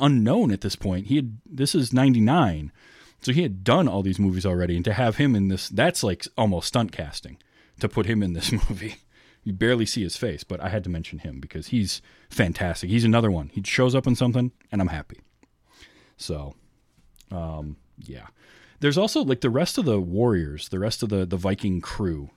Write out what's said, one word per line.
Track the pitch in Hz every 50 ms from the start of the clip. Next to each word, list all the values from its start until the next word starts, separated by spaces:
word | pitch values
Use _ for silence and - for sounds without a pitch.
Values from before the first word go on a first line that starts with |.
unknown | 139 147 143 120 107 113 165 240 220 127
at | 101 95
this | - 98 -
point. | - - 98 92 92 101
He | 104 135
had, | 151 135 113 107 113 -
this | - 160 131 139 139 -
is | 160 131 113 123
ninety-nine. | 127 135 135 127 117 107 113 151 175 143 98 82 76 76 73 - _ - - - - - - _ _
So | - 131 127
he | 165
had | 180 127 95 92 95
done | - 127 180 175
all | 120 90 101
these | 95 95 92 101
movies | 101 95 90 92 90
already. | 95 90 90 90 87 85
And | 87 87
to | 110 101
have | 120 127 113 104
him | - 147 139 120
in | 101 98 95
this, | 95 92 - -
that's, | 98 104 123 180 - - -
like, | 104 90 - - - -
almost | - 113 104 92 85 - -
stunt | - 123 113 92
casting | - - - 71 - - - - - - _ _ _ _ _ _ _ -
to | - 101
put | - 117 101
him | 101 117 107 101
in | 90 85
this | 82 - -
<laughs> | 120 107 - -
movie. | 104 92 107 110 - - _ _ _ _ _ _ _ _ _
You | 110 95
barely | 92 110 117 127 117 110
see | - - 123 98
his | 85 -
face, | - 127 107 78 73 -
but | - 92 80
I | 73 95
had | 104 107 90
to | 92
mention | 87 82 80 - - 78
him | - 82 - 65
because | - - - 82 78
he's | - 127 117 101 92 - - - _ - _ _ -
fantastic. | - - 110 85 82 - 95 87 - - - 90
He's | 107 120 113
another | 113 110 117 113 104
one. | 92 80 71 - -
He | 104 95
shows | - - - 127 127 123
up | 135 -
in | 131 123
something, | - 127 123 117 127 123 123 - _ _ _
and | - 101
I'm | 92 87
happy. | 78 76 - - - - _ _ _ _ _ _ _ _ _ _ _ - - - _ _ _ _ _
So, | - - - 85 73 71 69 - - _ _ _ _ _ _ _ _ _ _ _ - _ _
um, | 98 87 82 80 80 76 76 76 73 - _ _ _
yeah. | - - - 131 123 107 - - _ _ - - - - _ _ -
There's | 143 147 139 175
also, | 208 220 - 311 247
like, | 135 131 -
the | - 127
rest | 113 135 175 - - 277
of | 202
the | 143 107 101
warriors, | 90 87 87 104 120 123 107 87 80 71 73 78 - -
the | - 92
rest | 98 113 - -
of | 123 107
the, | 104 98 92
the | 87 95
Viking | 90 87 95 101 - - 101 92 87
crew, | - - - - 104 90 80 73 69 71 -